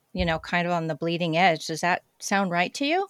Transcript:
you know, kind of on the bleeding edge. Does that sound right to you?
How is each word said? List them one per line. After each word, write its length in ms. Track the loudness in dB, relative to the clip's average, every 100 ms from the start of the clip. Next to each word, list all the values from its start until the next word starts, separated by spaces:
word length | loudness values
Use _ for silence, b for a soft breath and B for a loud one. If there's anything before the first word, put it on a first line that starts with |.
| _
you 120 | -4
know, 140 | -2 -2
kind 280 | -2 -2 0
of 60 |
on 160 | 0 -2
the 60 |
bleeding 420 | -4 -2 0 2 4
edge. 300 | 4 2 -2
Does 140 | -4
that 200 | 0 -2 _ _
sound 320 | -2 0 0
right 240 | 0 -2
to 100 | -2
you? 240 | -2 0 -2